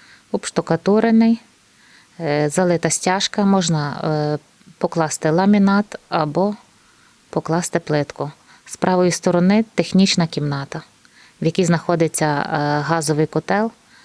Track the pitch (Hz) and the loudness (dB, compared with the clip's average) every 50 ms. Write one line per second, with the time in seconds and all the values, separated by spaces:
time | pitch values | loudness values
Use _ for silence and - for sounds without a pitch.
0 | - - - _ _ _ - 202 - - - 170 165 - 165 165 - 190 202 220 | -20 -20 -20 _ _ _ -8 -8 -8 -4 -4 -4 -2 -2 -2 0 2 2 2 2
1 | 226 233 226 220 226 226 233 - - _ _ _ _ _ _ _ _ _ - - | 4 4 4 4 4 4 2 0 -4 _ _ _ _ _ _ _ _ _ -20 -20
2 | _ _ _ - 165 151 147 147 147 147 - 185 185 175 175 160 - 160 - - | _ _ _ -8 -4 -2 0 0 0 0 0 0 2 2 0 0 0 -2 -2 -2
3 | - 185 185 196 - - - 214 202 196 196 190 175 165 160 151 147 143 - - | 0 -2 0 0 -2 -4 -2 0 2 2 2 2 2 0 0 -2 -2 -4 -6 -6
4 | - 160 156 151 151 147 151 147 - _ _ _ _ - - _ - 170 - 165 | -4 -4 -2 -2 -2 -2 -4 -4 -6 _ _ _ _ -20 -8 _ -6 -4 -2 -2
5 | 160 151 - - - 156 156 175 190 202 208 202 196 196 196 202 214 - - - | -2 -2 -4 -2 -2 0 2 2 4 4 4 4 4 4 2 2 0 -2 -10 -18
6 | _ _ - 170 156 147 143 165 190 208 208 - - _ _ _ _ _ _ _ | _ _ -4 -2 -2 -2 -2 -2 -2 -2 -4 -8 -14 _ _ _ _ _ _ _
7 | _ _ _ _ _ _ - 160 - - 160 175 170 - - 165 - - 151 147 | _ _ _ _ _ _ -6 -6 -2 -2 -2 -2 -2 -2 -4 -6 -2 0 -2 -2
8 | 143 - - - 143 147 - _ _ _ - _ _ - - - - 180 185 180 | -2 -4 -6 -10 -10 -10 -10 _ _ _ -20 _ _ -20 -6 -2 0 2 2 4
9 | 180 175 165 - - 185 175 175 180 190 202 220 226 - _ - 165 - - 185 | 2 2 0 0 0 0 2 4 4 4 4 2 0 0 _ -4 -2 2 2 2
10 | 196 - - 180 165 165 - 147 147 147 143 139 139 - - 156 - - _ _ | 4 4 2 0 0 -2 -2 -4 -4 -4 -4 -6 -8 -10 -12 -14 -14 -14 _ _
11 | _ _ _ - - - _ _ 156 160 - - 180 165 175 156 - - 175 165 | _ _ _ -20 -20 -20 _ _ -4 -2 0 0 2 2 0 0 0 -2 0 2
12 | 165 156 - - 160 151 147 143 - - 160 151 147 147 147 147 143 147 165 165 | 0 0 0 -2 0 0 0 -2 -2 -4 -2 -2 -2 0 -2 -2 -2 -2 -2 -2
13 | 151 147 151 147 156 - - 160 - - 190 202 220 226 - _ _ _ - - | 0 0 0 0 0 0 -2 -4 -2 0 -2 -2 -2 -2 -6 _ _ _ -20 -20